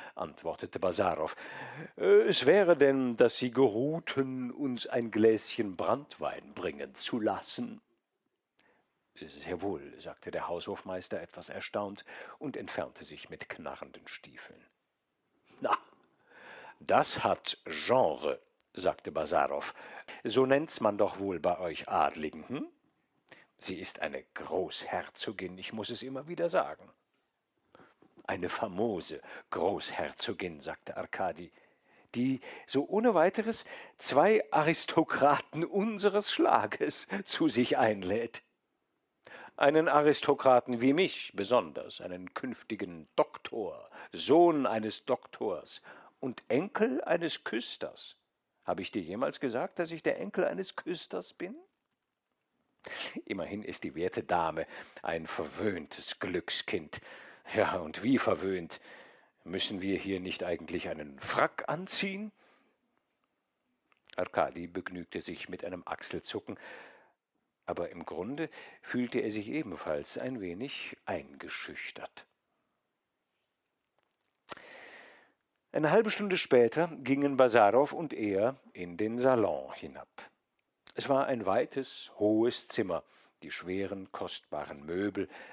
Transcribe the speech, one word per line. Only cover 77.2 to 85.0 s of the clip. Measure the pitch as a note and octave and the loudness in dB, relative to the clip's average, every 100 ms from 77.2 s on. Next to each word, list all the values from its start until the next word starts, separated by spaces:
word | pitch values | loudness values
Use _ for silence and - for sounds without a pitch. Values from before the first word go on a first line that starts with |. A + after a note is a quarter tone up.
| C#3+ C3 | 4 6
Basarow | B2+ A#2 G2+ A#2 C#3+ | 6 8 8 8 4
und | - E3 | 0 -6
er | - G#2+ F#2+ A2+ C3+ - | -4 0 2 2 0 -12
in | - F2+ F2 | -12 -10 -4
den | G#2+ A#2 | -4 2
Salon | C3 B2+ G2+ D2 C2+ | 4 6 4 0 -6
hinab. | - D#2 C#2 C2+ - - _ _ _ _ _ - | -12 -14 -14 -18 -20 -20 _ _ _ _ _ -12
Es | - - | -8 0
war | C3+ C#3 | 2 2
ein | B2+ F#2+ | 0 2
weites, | G#2 B2+ - C3 - - - | 2 0 -4 -8 -12 -16 0
hohes | G#2 A2 A#2 A#2+ - | 2 4 4 0 -4
Zimmer. | - G2+ E2+ - - - _ | -4 -2 -4 -6 -18 -20 _
Die | - | -14
schweren, | - F2 F#2 G2 G2 F#2+ | -10 -6 -4 -4 -8 -10
kostbaren | - F2+ - - D2+ D2 D2 | -10 -8 -10 -8 -8 -8 -10
Möbel | D2 E2+ | -6 -2